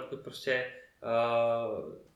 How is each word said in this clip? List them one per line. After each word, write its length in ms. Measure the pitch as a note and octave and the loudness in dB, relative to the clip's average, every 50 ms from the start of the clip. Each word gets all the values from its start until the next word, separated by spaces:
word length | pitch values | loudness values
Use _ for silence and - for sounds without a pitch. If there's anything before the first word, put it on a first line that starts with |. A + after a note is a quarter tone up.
| - - C3+ - | -2 -6 -10 -10
prostě, 300 | - - - - - C3+ | -10 -12 -14 -6 -2 0
eh, 1500 | B2+ B2+ B2+ B2+ - - - - _ _ - A#2 A#2 A#2 A#2 A#2 A#2 A#2 A#2 A#2 A#2 A#2 A#2 A2+ G#2+ F#2 - D#2 - - - - _ | 0 0 0 -4 -8 -14 -20 -20 _ _ -2 0 2 4 4 4 4 4 4 4 4 2 0 -2 -4 -4 -6 -8 -12 -14 -18 -20 _